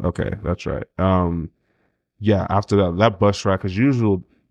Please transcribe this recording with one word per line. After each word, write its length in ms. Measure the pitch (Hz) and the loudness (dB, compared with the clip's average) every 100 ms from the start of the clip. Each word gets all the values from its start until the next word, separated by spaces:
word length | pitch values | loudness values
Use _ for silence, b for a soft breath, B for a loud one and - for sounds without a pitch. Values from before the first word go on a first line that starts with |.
| 87 | -6
Okay. 260 | - - 104 | -4 -4 -4
That's 240 | 82 92 - | -4 -6 -4
right. 200 | 69 - - | -8 -8 -2
Um, 520 | 92 92 87 85 80 _ _ _ _ _ _ - | 2 2 2 -2 -6 _ _ _ _ _ _ -6
yeah, 280 | 104 101 - | 0 0 0
after 280 | 98 101 101 | -2 2 2
that, 200 | 92 85 | 2 2
that 200 | 110 95 | 0 2
bus 240 | 101 101 104 | 0 0 0
ride, 140 | 95 | -2
'cause 160 | 101 92 | -2 -2
usual-, 480 | 135 127 110 95 - _ _ | 0 2 2 0 -2 _ _